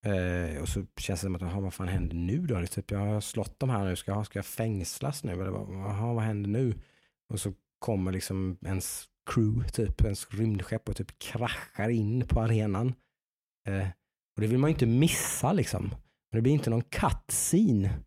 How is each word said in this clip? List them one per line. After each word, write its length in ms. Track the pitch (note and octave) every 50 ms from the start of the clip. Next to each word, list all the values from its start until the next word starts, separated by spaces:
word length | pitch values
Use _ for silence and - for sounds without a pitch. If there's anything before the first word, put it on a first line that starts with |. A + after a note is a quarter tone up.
| -
Eh, 560 | G#2+ G2+ F#2 F2+ F2+ F2 F2 F2 E2 D2+ C#2+
och 60 | D2 -
så 160 | - G#2 F#2+ - _ -
känns 200 | - - G2 F2
det 40 | -
som 100 | G2 F#2+
att, 60 | F2
"Jaha, 180 | F#2 F2 E2+ G2
vad 140 | G2 F#2 F2+
fan 140 | - F#2+ F2+
händer 280 | F#2 - F2+ E2 E2
nu 220 | E2 E2+ F2+ G#2+ D#3
då?" 180 | F3+ D#3+ A#2+
Det 60 | F#2
är 40 | F2
typ, 260 | F#2+ - - G2 -
"Jag 80 | G2+ G2+
har 220 | G2+ G#2 G#2+ G#2+
slått 380 | G#2 - - A#2 G2+ - - _
de 100 | - C3
här 160 | B2 G#2 G2
nu, 100 | F#2+ F2+
ska 160 | F2 - -
jag, 140 | G2 G#2 G#2+
ska 120 | - - G2+
jag 60 | G2
fängslas 800 | - - - A2+ A2+ G#2+ G2 F2+ - - - C3 C#3 C#3+ - -
nu?" 80 | A#2+
Eller 180 | F#2 F2+ F#2+ F#2+
vad, 240 | F#2+ G2 G#2 G2 F#2
"Jaha, 380 | F#2+ F#2+ G2 G2+ G2+ A2 A#2 A#2+
vad 100 | A#2 A2
händer 260 | A2 G#2+ G2+ G#2 G2+
nu?" 240 | G2+ A#2 C3 B2 G#2+ - - _ _ _ _ _ _ _ _ _ -
Och 60 | G2+
så 140 | - G#2 F#2+ _ _ _ _ _
kommer, 320 | - - A2+ G2 F#2 F#2
liksom, 460 | F#2 F#2+ - - G2 F#2+ F#2+ F#2 F2+ F2+ -
ens 400 | - F#2+ F#2+ F#2 - - - - - _ _ _ -
crew, 380 | - - A2+ G#2+ A2 A#2 B2 -
typ, 320 | - - A2+ G2+ - - -
ens 240 | A2 G2+ - - - -
rymdskepp 560 | G2+ A2+ A2+ G#2+ G2 F2 - - A2+ _ -
och 60 | G#2+
typ 240 | - F#2+ - - _
kraschar 680 | - - - A2+ A#2+ A#2+ - - - - - - G2 A2+
in 380 | A#2+ A2+ G#2+ G#2 A2+ B2+ B2 -
på 140 | - A#2+
arenan. 520 | A2 A2+ A2+ A2 G#2+ G#2+ G2 F#2 A#2 C3 B2 - _ _ _ _ _ _ _ _ _ _ _ _ _ -
Eh, 200 | G2 G2 F#2+ F#2+ F2+ _ _ _ _ _ _ _ _
och 60 | -
det 60 | G#2 A2
vill 100 | A#2 B2+
man 120 | C#3 D3+
ju 40 | D#3+
inte 120 | - C3
missa, 680 | A#2 A2+ B2+ D3 E3+ - - - - - - - B2+ F#3
liksom. 280 | F#3+ B2 - - F#2 F#2 G2 A2+ - - _ _ _ _ _
Men 60 | - A2+
det 40 |
blir 120 | A2+ B2+ D3
inte 160 | D3 C#3 -
någon 140 | A2+ A#2 B2
cutscene 1120 | _ - - - D#3 - - - _ - - - - - E3+ A3+ G3 B2 G#2 F#2+ G2 - D2 -